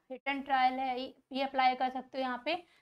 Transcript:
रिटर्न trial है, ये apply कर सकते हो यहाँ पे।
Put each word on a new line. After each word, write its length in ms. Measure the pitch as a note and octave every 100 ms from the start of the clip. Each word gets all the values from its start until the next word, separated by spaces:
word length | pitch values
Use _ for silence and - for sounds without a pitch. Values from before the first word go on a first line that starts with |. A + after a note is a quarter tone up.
| -
रिटर्न 320 | C4 - C#4
trial 320 | C#4 C4+ B3+
है, 240 | C4 C4 B3
ये 420 | C4 - _ C4
apply 320 | C4+ C4+ B3+ B3+
कर 140 | B3+
सकते 280 | B3+ B3+ C4+
हो 40 |
यहाँ 200 | C4 B3
पे। 100 | C4+ F4 - _